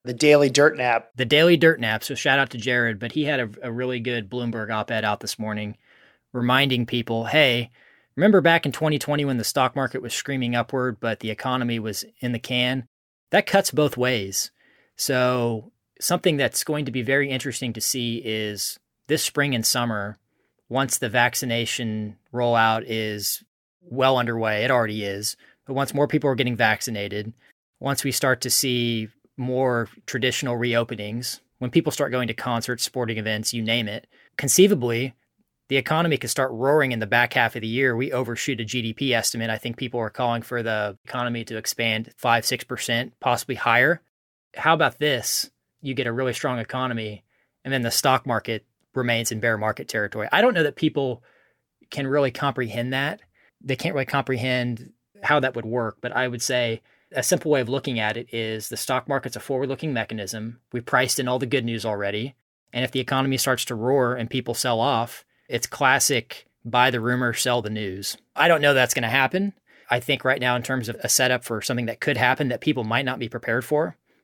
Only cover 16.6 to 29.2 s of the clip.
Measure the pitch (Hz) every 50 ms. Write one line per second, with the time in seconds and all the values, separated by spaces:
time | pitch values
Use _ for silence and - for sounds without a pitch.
16.6 | - - 147 147 143 131 117 131 113 127 135 143 143 139 131 127 - 139 120 -
17.6 | 131 120 101 110 - - - 127 120 117 117 117 120 113 110 107 107 104 104 95
18.6 | - - - - _ _ _ _ _ - 151 151 - - - 147 143 143 131 113
19.6 | 110 - - 127 120 117 110 104 101 104 104 _ _ _ _ _ _ _ _ _
20.6 | _ - 117 131 135 127 - - 131 110 104 123 120 120 - - 135 123 117 117
21.6 | 117 - - - 120 110 107 107 107 104 104 _ _ _ 123 120 120 120 117 113
22.6 | 113 113 110 113 110 113 110 110 110 110 104 104 101 - - - _ _ _ _
23.6 | _ _ _ _ _ - 120 131 131 131 135 123 120 117 117 113 110 110 107 107
24.6 | 117 131 131 120 113 107 107 107 101 101 98 101 107 - - _ _ _ _ _
25.6 | _ - 131 135 139 - - 143 147 - - 143 147 139 131 113 - 123 117 104
26.6 | 117 107 107 - - 127 110 101 101 104 104 104 104 110 - _ _ _ _ _
27.6 | _ _ _ _ 127 139 139 - - 135 - - 143 131 127 127 - 127 - -
28.6 | - 131 123 120 120 120 117 110 110 107 _ _